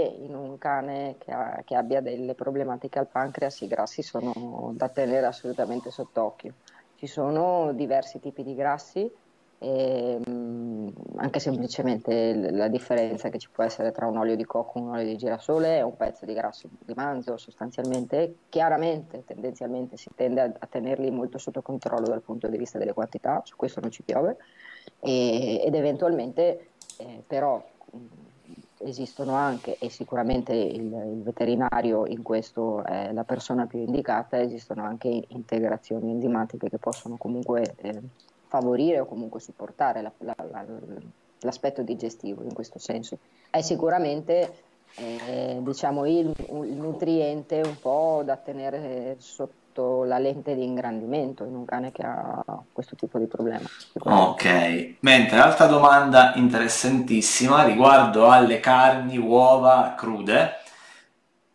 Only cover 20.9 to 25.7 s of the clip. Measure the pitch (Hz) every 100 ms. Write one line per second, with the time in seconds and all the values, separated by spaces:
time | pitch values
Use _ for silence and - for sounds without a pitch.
20.9 | 135 135 123 123 127 - 127 - 135 -
21.9 | 117 113 113 - 113 107 110 120 101 107
22.9 | - 117 - - 147 - - - - 113
23.9 | - - - 175 254 - _ - - -
24.9 | _ 135 127 123 117 123 110 151